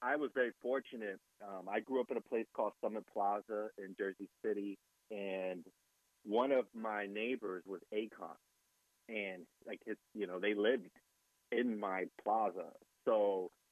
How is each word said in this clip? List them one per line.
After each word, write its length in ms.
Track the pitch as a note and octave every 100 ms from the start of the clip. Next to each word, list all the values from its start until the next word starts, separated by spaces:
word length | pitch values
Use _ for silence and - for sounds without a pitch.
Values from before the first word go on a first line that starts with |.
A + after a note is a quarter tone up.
I 160 | B2 D3
was 120 | C#3
very 180 | C3 A#2+ -
fortunate. 580 | B2 C3+ - B2 G#2 F#2+ _ -
Um, 260 | G#2 F#2+ F#2
I 100 | G#2+
grew 220 | A2+ C3
up 100 | A#2+
in 60 | A#2+
a 40 |
place 240 | - A#2+ -
called 200 | - G#2+ -
Summit 220 | G#2 G#2+ -
Plaza 540 | G#2+ G2+ G#2 G#2 G#2 G#2+ -
in 180 | G2 F#2+
Jersey 320 | G2 F#2+ F#2+ _
City, 340 | A2 G2+ G2+ F#2+ _ _ -
and 540 | G#2 G2 F#2+ F#2 F2+ F#2 _ _ _ _ _
one 280 | G#2+ A2 C3+
of 140 | C3 G#2+
my 320 | A#2 A2 G#2 G2+
neighbors 580 | G#2 A#2 B2 G#2 F#2 F#2+
was 140 | F2+ -
Akon, 420 | G#2+ A2 - E2+ D2 _ _ _ _ _ _ -
and, 360 | A2 G2 F#2 E2 _ -
like, 140 | G2+ -
his, 100 | G#2+ _
you 140 | A2 F#2
know, 100 | F2+
they 140 | G2+
lived 360 | G#2 G#2 C3 - - _ _ _ _ -
in 260 | A#2+ B2 G#2+
my 260 | G2+ F#2 F2+ -
plaza. 500 | G#2 A2 G#2 F2+ E2+ - - _ C3
So 460 | A2 G2+ F#2+ F2+ _ _